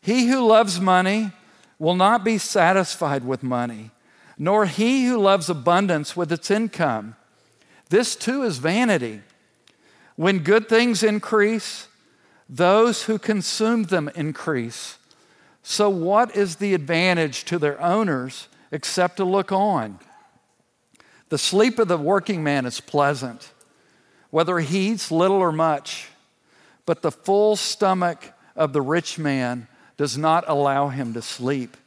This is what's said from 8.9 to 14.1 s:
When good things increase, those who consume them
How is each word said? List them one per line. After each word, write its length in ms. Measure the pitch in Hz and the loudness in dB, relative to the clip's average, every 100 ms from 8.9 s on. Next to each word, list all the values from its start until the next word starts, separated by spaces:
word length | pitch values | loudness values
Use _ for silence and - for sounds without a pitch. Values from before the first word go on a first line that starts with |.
| 185 120 107 - _ _ _ _ _ _ _ _ - | 0 -2 -10 -18 _ _ _ _ _ _ _ _ -2
When 220 | 170 196 | 0 0
good 320 | 151 214 226 | 4 2 4
things 320 | 226 240 214 | 2 2 2
increase, 840 | 220 214 - 220 208 226 - - - _ _ _ _ _ _ | 0 0 -2 2 2 0 -6 -14 -16 _ _ _ _ _ _
those 520 | 135 175 202 233 226 | 0 4 4 4 0
who 160 | - 220 | -2 -4
consume 680 | - 214 175 - 220 233 | -2 -2 -2 -2 0 0
them 260 | 196 180 147 | 0 -2 -2